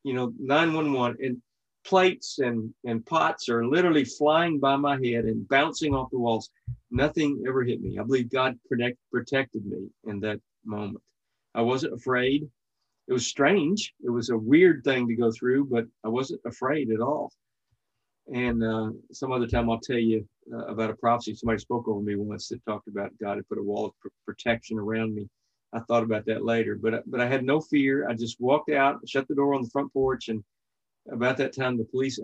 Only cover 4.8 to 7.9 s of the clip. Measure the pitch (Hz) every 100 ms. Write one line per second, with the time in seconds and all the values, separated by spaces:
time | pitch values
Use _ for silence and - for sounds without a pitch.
4.8 | 143 139 123 117 113 110 98 135 160 -
5.8 | 151 135 127 131 117 113 - _ - -
6.8 | - 123 147 160 147 139 123 131 120 -
7.8 | -